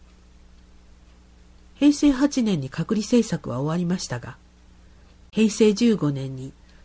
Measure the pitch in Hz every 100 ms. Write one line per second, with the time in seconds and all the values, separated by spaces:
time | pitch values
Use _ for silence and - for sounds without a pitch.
0 | - - - - - - - - - -
1 | - - - - - - - - 294 294
2 | 294 254 285 269 220 170 135 - 165 220
3 | 208 240 226 165 131 123 147 170 175 190
4 | - 123 - - - _ - - - -
5 | - - - 214 220 - 214 202 240 208
6 | 147 139 135 131 135 - - -